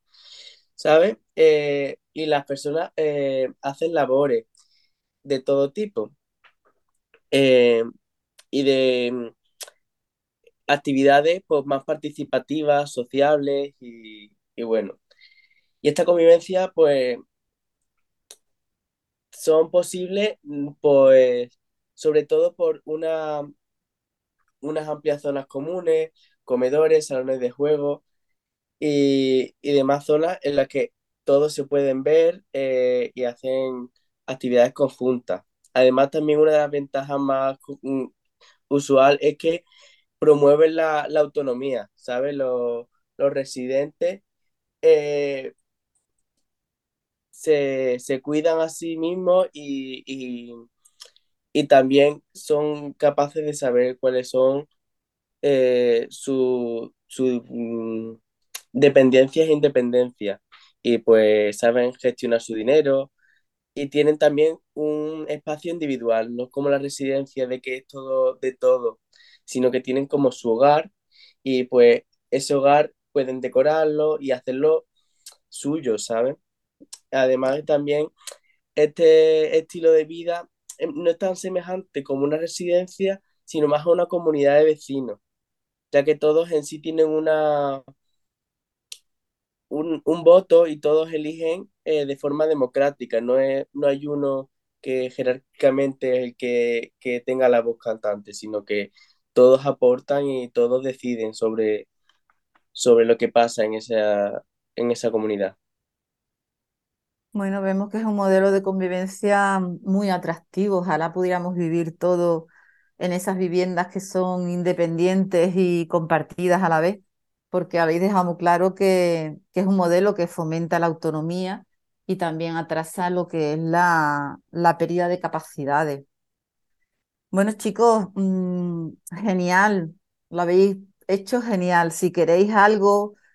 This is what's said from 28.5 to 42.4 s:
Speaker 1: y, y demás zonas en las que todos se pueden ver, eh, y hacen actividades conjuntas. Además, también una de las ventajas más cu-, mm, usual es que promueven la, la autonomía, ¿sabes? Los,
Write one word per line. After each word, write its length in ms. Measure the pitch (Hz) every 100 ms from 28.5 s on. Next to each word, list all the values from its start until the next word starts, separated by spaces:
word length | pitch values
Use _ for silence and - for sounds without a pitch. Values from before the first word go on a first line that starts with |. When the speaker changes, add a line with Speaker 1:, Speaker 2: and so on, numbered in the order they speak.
| _ _ _
Speaker 1:
y, 760 | 151 143 139 135 131 131 123 _
y 100 | 143
demás 340 | 143 135 143 -
zonas 320 | 151 165 185
en 140 | 143 143
las 120 | 135
que 240 | 139 - _ _ _
todos 300 | - 139 151
se 100 | 147 139
pueden 360 | 143 139 131
ver, 400 | 139 160 165 185 _
eh, 580 | 139 135 131 127 123 120
y 100 | -
hacen 640 | 123 120 131 131 131 127 123 _ _ _ -
actividades 460 | 127 127 123 120
conjuntas. 680 | - 135 - 127 127 - 90 - _ _
Además, 360 | 131 127 131 139
también 300 | 160 151 151
una 120 | 156
de 60 | 151
las 120 | 147
ventajas 480 | 147 139 135 139 139
más 380 | 139 135 135 135
cu-, 180 | - 139
mm, 260 | 135 135 123 _ _ _ _ _ _
usual 500 | 143 143 135 135 143
es 160 | 147 147
que 260 | 165 170 - _ _ _ _ _
promueven 580 | 151 147 143 147 160 160
la, 300 | 160 151 143
la 120 | 151
autonomía, 680 | 147 147 139 123 135 120 101 _
¿sabes? 380 | - 123 143
Los, 500 | 143